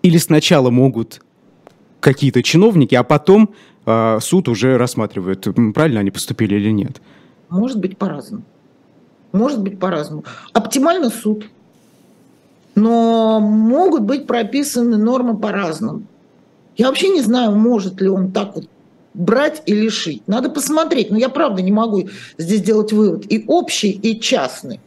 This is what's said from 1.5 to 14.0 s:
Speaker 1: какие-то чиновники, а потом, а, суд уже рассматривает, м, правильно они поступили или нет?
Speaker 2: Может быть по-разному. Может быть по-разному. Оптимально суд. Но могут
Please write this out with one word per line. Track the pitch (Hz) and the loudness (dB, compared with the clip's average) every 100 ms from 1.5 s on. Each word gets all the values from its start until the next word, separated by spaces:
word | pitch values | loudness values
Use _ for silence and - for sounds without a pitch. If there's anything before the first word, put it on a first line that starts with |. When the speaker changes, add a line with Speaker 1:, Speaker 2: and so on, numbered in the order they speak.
| _ - _ _ _ | _ -20 _ _ _
Speaker 1:
какие-то | 143 131 139 123 | 2 2 2 2
чиновники, | - 160 220 180 135 | 2 4 6 4 4
а | 127 | 2
потом, | 123 151 - 202 214 - - _ | 4 2 6 6 6 0 -20 _
а, | - 113 113 110 | 0 2 2 0
суд | - 185 127 | 0 0 0
уже | 110 127 127 | 0 2 2
рассматривает, | 123 - 107 - 90 95 - | 0 -2 -6 -6 -6 -4 -2
м, | 107 113 | 0 0
правильно | 104 156 110 | 2 0 0
они | 98 | -2
поступили | - - - 110 | -4 -10 -4 0
или | 104 104 | 0 0
нет? | 107 98 - - - _ _ _ | 0 -4 -10 -20 -20 _ _ _
Speaker 2:
Может | 180 247 226 | -4 -2 -4
быть | 185 - | -6 -6
по-разному. | 190 143 - 107 - _ _ _ _ _ _ _ _ | -6 -6 -12 -16 -16 _ _ _ _ _ _ _ _
Может | 190 254 262 | 0 0 -2
быть | 190 190 | -6 -4
по-разному. | 185 165 151 151 - - - | -4 -4 -6 -12 -16 -20 -4
Оптимально | - 220 285 302 370 254 | -4 -2 0 0 0 -2
суд. | - 214 214 - _ _ _ _ _ _ _ _ _ _ _ _ | -2 -4 -4 -8 _ _ _ _ _ _ _ _ _ _ _ _
Но | 208 220 233 226 226 220 220 | 0 2 4 2 2 2 2
могут | 208 214 220 269 370 302 | 2 2 2 2 2 2